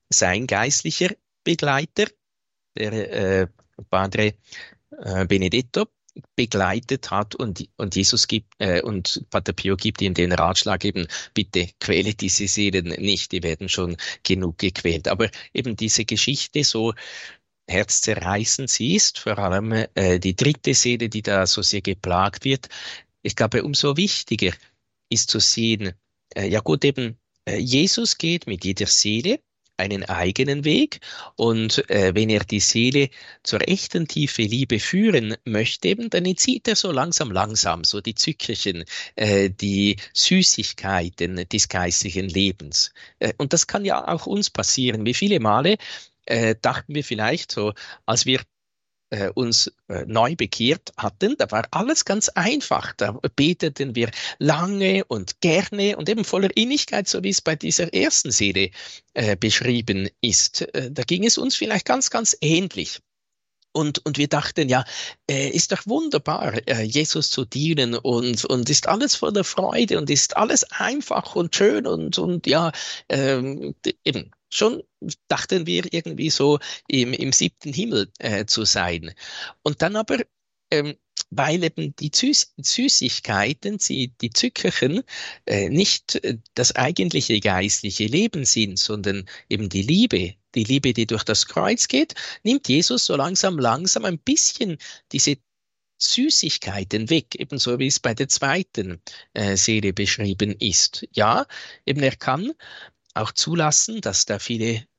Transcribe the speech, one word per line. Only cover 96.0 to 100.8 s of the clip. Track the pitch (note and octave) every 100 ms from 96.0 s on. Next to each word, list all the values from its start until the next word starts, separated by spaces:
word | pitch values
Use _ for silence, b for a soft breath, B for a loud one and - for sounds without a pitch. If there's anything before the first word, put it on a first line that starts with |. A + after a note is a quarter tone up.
| - - C#4+ - E3 - - G2 F#2+ G#2+ A2
weg, | D#3+ - -
ebenso | C3 C3+ B2 B2
wie | C3+
es | -
bei | B2
der | A2 C3+
zweiten, | - C#3 E3+ F#3+ - F#2+ E2+ B B B
äh, | - G2+ G2
Seele | - A2 G2+
beschrieben | F#2 G2+ - G#2 F#2+ G#2 G2
ist. | A2+ F2